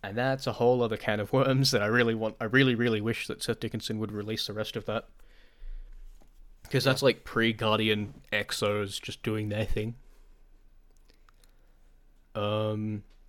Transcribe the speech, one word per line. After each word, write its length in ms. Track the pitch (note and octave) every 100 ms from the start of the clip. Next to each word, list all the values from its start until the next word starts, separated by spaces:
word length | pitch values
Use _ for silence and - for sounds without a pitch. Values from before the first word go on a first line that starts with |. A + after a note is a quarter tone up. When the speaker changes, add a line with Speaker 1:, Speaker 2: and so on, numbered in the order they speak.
Speaker 1:
And 140 | G2 G#2+
that's 300 | C3 C3+ C3+
a 60 |
whole 280 | A2+ A#2+ B2+
other 140 | A#2 A2
can 240 | - G#2
of 140 | G2+
worms 380 | C3 C3+ C3 C3+
that 100 | A#2+
I 60 | G#2
really 280 | A#2+ A#2 A2+
want, 220 | A2 -
I 60 | A2
really, 300 | B2+ C3 A#2
really 260 | A#2+ A2
wish 260 | G#2+ A2+ -
that 160 | -
Seth 160 | - A2+
Dickinson 400 | A2+ A2 - A2
would 120 | G#2+
release 340 | G#2 G#2 A2 -
the 60 |
rest 220 | G#2 G#2+ A2+
of 80 | G2
that. 240 | G#2+ - - - - - _ - - - - - - - - - - -
'Cause 140 | C3+
that's, 180 | C3+ C3
Speaker 2:
Yeah. 60 | C3+
Speaker 1:
like, 160 | A#2
pre-Guardian 960 | - A#2 A2+ A2 A2 G#2+ A2 G#2 G#2 - -
exos 680 | G#2 G2+ - G#2 G#2 G2+ G#2
just 220 | - -
doing 260 | - G#2+ G#2+
their 160 | G#2 G#2
thing. 300 | - G#2+ A#2 - - - - - - - - - - - - - - - _ - - - - - - _ G#2+
Um, 680 | G#2 G#2+ G#2+ G#2+ G#2+ G#2+ - -